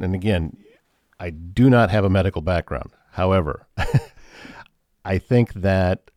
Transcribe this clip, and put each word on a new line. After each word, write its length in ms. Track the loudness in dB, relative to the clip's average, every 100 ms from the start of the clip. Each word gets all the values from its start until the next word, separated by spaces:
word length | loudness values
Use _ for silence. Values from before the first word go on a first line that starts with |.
and 140 | -4 -4
again, 420 | -2 -2 -2 -10 _ _ _ _ _ -16
I 100 | -14
do 400 | -12 -8 2 4
not 220 | 6 4
have 120 | 2 2
a 40 |
medical 320 | 2 0 -2
background. 500 | -2 -4 -4 -10 -12 _ _
However, 560 | -4 0 0 0 -6 _
<laughs> 1300 | -6 0 0 -2 -20 -20 -20 -20 -20 -20 _ _ _ -6
I 120 | -4
think 360 | 0 2 2
that 580 | -2 0 2 0 -2 _